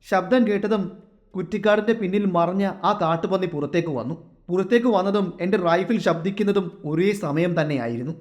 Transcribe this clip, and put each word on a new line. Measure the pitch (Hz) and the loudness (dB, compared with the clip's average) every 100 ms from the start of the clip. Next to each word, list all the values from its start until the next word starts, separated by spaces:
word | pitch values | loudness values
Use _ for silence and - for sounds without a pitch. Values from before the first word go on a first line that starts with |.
| - | 0
ശബ്ദം | 190 175 254 226 | -2 2 2 2
കേട്ടതും | 202 202 214 180 - - _ _ | 0 0 -2 -2 -10 -20 _ _
കുറ്റിക്കാടിൻ്റെ | 190 165 214 208 208 214 | -10 -6 0 2 4 4
പിന്നിൽ | 226 190 196 202 175 | 0 0 0 2 2
മറഞ്ഞ | 170 185 196 - | 0 0 -2 0
ആ | 175 | -2
കാട്ടുപന്നി | 202 165 165 180 190 185 | 0 0 0 0 0 -2
പുറത്തേക്ക് | 151 143 165 165 131 | -4 -2 -2 -2 -4
വന്നു. | 113 160 - _ - | -6 -8 -12 _ -4
പുറത്തേക്ക് | 180 190 240 247 208 | -2 2 2 4 2
വന്നതും | 190 202 190 - | 2 0 -2 -2
എൻ്റെ | 175 196 175 | -2 0 2
റൈഫിൾ | 170 190 220 | 2 2 0
ശബ്ദിക്കുന്നതും | - 165 165 196 202 196 175 - 156 | 2 0 -2 -2 0 0 -2 -8 -6
ഒരേ | 156 190 | 0 2
സമയം | 208 156 147 180 165 | 0 -2 0 0 0
തന്നെയായിരുന്നു. | 151 143 117 120 127 165 | 0 -2 -4 -4 -6 -10